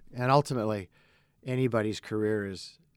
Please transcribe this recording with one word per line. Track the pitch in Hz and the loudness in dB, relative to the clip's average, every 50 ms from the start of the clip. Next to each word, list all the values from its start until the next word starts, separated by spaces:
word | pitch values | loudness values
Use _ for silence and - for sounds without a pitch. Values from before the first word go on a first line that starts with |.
| - - - | -16 -12 -6
And | 123 123 127 | -2 2 4
ultimately, | 135 147 143 - 139 123 107 110 107 101 92 - _ _ _ _ _ _ _ _ _ _ - | 4 4 4 2 -2 -2 0 0 -2 -4 -6 -10 _ _ _ _ _ _ _ _ _ _ -6
anybody's | 131 127 127 131 123 110 113 104 107 101 - | -4 -2 0 0 2 2 2 0 0 -2 -6
career | - - 110 107 107 107 107 107 101 | -6 -4 -2 0 2 2 0 0 -2
is, | 98 95 87 - - - _ _ _ _ | -4 -8 -10 -12 -16 -18 _ _ _ _